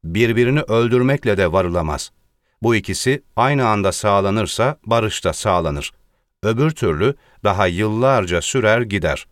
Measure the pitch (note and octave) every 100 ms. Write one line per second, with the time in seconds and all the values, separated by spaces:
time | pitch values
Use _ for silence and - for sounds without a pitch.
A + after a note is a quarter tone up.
0 | D#2+ F2+ A#2 A2+ B2 C#3 D3 A2+ A#2 B2
1 | B2+ C#3 A#2 G2 F2+ F#2 F2+ F2 D#2+ C#2+
2 | - _ _ _ _ _ A2+ A2+ - F#2
3 | B2+ C#3 _ - B2+ C#3+ A#2+ G#2+ F#2+ -
4 | G#2+ G2+ G2 G#2 G2 - A#2+ D#3 G#2+ A#2
5 | A2 - F2+ D#2 A2 F2+ D#2+ D2 - _
6 | _ _ _ _ G#2 A2+ D3+ D#3 G#2+ D2+
7 | A2+ C#3+ _ _ G#2 F#2+ F#2+ F2 G#2+ A2
8 | C3 B2+ F#2 F2 - C3+ G#2+ A2+ A#2 G2+
9 | D#2 C#2 -